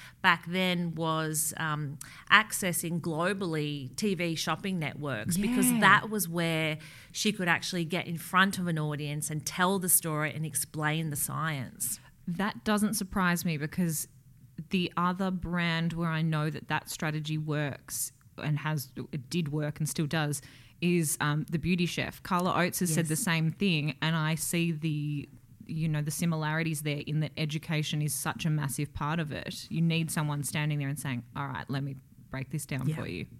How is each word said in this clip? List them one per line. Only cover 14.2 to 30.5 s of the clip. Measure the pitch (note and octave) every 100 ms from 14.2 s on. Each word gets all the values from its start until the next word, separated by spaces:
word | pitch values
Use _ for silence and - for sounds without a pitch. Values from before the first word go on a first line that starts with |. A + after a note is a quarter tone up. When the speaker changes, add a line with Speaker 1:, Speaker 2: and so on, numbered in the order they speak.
| - - - - D#3
Speaker 2:
the | F#3+ F3 -
other | F3+ F3+ F#3+
brand | F#3 E3 F3 E3+ E3 E3
where | E3 E3+
I | D#3+
know | D#3+ D#3 D3+
that | D3+ -
that | D3+ -
strategy | - D#3 D#3 D3+ D#3
works | D#3 D3 D3 - - - - - - -
and | D3+ D3
has, | D#3 D#3 - - B2+
it | - A#2
did | E3+ D3
work | D3+ D3 -
and | D3+
still | - D3
does, | E3 D3 C#3+ - - - -
is, | F3 F3 D3+ -
um, | D3 D3 D3+
The | D#3
Beauty | D#3+ F3+ E3+
Chef. | - B2+ -
Carla | - F3+ F3+
Oates | - F3+ -
has | F3
said | D#3 D3
Speaker 1:
Yes. |
Speaker 2:
the | D3+
same | - D#3+ D#3+
thing, | - G3+ D#3+ D3+ -
and | D#3+
I | E3 D#3 D#3+
see | - E3+ E3+
the, | D3+ D#3+ D3+ D3 D3 - - - - -
you | D#3+ D#3+
know, | D3+
the | D3+
similarities | D3+ E3+ D#3+ D3+ D#3 E3 D3
there | D3+ C#3+ -
in | D3+
that | D3 -
education | D#3 D#3 - D3+ D3+ D3+
is | D3+
such | - D#3+ - E3
a |
massive | D3+ D3 B2+ C#3+
part | - D3 E3+
of | D3+
it. | - - - -
You | D#3+
need | E3 D#3+ D#3+
someone | - D3 D3
standing | D3